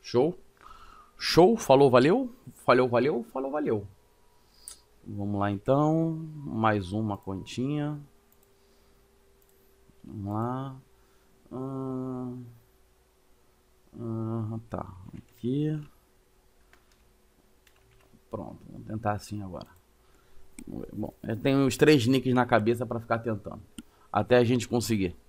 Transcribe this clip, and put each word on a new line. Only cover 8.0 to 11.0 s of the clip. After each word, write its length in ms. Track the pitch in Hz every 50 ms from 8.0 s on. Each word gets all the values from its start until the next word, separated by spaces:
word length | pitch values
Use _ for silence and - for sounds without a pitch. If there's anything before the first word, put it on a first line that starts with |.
| 143 - _ _ _ _ _ _ _ _ _ _ _ _ _ _ _ _ _ _ _ _ _ _ _ _ _ _ _ _ _ _ _ _ _ _ _ _ _ _ _
Vamos 280 | - - 107 98 98 104
lá. 440 | 107 113 120 127 131 135 135 131 131 135 _ _ _